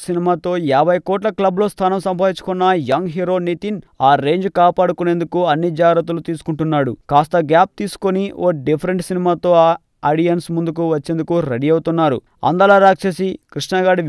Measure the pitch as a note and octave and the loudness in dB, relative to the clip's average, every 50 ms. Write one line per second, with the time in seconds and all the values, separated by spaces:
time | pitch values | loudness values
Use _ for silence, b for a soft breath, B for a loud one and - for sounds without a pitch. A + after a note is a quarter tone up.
0 | - - F3 E3+ F3 F3 F3+ D#3+ - F3+ F3+ F3+ E3 C#3 C3 C3+ D#3 E3+ F3+ F#3 | -6 -6 -4 -2 0 0 0 -2 -2 -4 -4 -2 0 0 2 2 4 2 2 0
1 | - F#3 F#3+ G3+ G3+ A3 F#3+ - G3 F#3+ F3+ F#3 G#3 G3 - - G3 F#3 F#3+ F#3+ | 0 -2 -4 -2 -2 -4 -2 0 0 0 0 0 -2 -2 -2 -2 -2 -2 -2 -2
2 | - F#3+ F#3 E3+ F#3+ F#3+ F#3 - - F#3+ F#3 F3+ F#3 F#3 F#3 E3+ C3+ A2+ C3+ D#3+ | -4 -4 -2 0 0 0 -2 -4 -6 -6 -4 0 2 2 2 0 0 -2 -2 -2
3 | F#3 F3 D3 F#3 F3+ F3 F#3 F#3 F3 F3 F3 D#3+ - G#3 G#3+ E3+ b b b - | -2 -4 -4 -4 -2 -2 -2 -2 -2 -4 -6 -6 -6 -8 -8 -8 b b b 0
4 | C3 C3+ C#3+ C3 C3+ C#3+ E3+ F#3 F#3 G3 - F3+ F3 F3 F3 - F3+ F3+ D#3+ - | 2 4 4 4 2 0 0 0 -2 -2 0 2 2 2 4 2 0 0 0 -2
5 | F3 F3 E3+ E3+ E3+ - E3 F3 F3+ E3 D3 D#3 E3+ F3 D#3 D#3 E3+ E3+ E3+ E3+ | -2 -2 -2 -2 -2 -4 -2 -2 0 0 0 0 -2 -2 0 2 2 2 2 2
6 | E3 E3+ E3+ E3 D#3+ - E3 D3+ - E3+ D#3 D3+ D#3+ D#3+ D3+ D3 C#3 B2+ A2 - | 0 -2 -6 -6 -6 -8 -10 -8 -6 -6 -4 -2 -2 0 0 0 0 -2 -4 -8
7 | _ - C#3+ C#3+ D#3 - - F3 D#3+ C3+ D#3 E3+ F#3+ G3 _ - G#3 F#3+ - - | _ 0 2 2 2 2 0 -2 0 2 4 2 2 2 _ -8 -8 -8 -8 -4
8 | - F#3+ F#3+ F#3+ G3+ G3 - E3+ F3 F3+ E3+ C#3+ B2+ D3 D#3 D3 - F3 F#3 F3+ | -4 -2 -2 -2 -4 -6 -6 -2 -2 -2 -2 -2 -2 -2 -2 -2 -2 -4 -4 -4
9 | E3+ - F#3 F3+ F3+ F3 F3 D#3+ - F3 F3 E3 E3 E3 E3+ - _ _ _ _ | -4 -4 -4 -2 0 0 -2 0 2 2 4 4 4 4 2 0 _ _ _ _
10 | - C#3+ D3+ D#3+ E3+ E3+ E3+ F3 - - E3 E3 E3+ E3 D#3 E3 E3+ D#3+ D#3+ D3 | -2 0 0 0 2 0 0 -2 -2 -4 -4 -4 -4 -4 -4 -4 -2 -2 -2 -2
11 | - - E3 D#3+ D#3 - E3+ F3 E3 C#3 A#2+ A#2+ C#3+ D3+ D#3+ E3 - E3 E3 E3 | -4 -4 -4 -4 -2 -2 -2 -2 -2 -2 -4 -2 0 2 0 0 0 -2 0 0
12 | D#3+ D3+ B2+ G#2 - _ _ - - C#3 E3 F3+ G3 G3+ G3+ G3 G3 F#3+ F#3+ - | 2 0 0 -2 -6 _ _ -4 -2 0 2 4 6 6 6 6 6 6 4 2
13 | - F#3+ E3 F3+ F#3+ F#3 - - _ _ - C#3+ - - F#3+ F#3 F#3 F#3 F#3 F3 | -2 -6 -4 -4 -6 -6 -6 -8 _ _ -10 -10 -6 -4 -2 0 2 2 2 2
14 | E3 | 0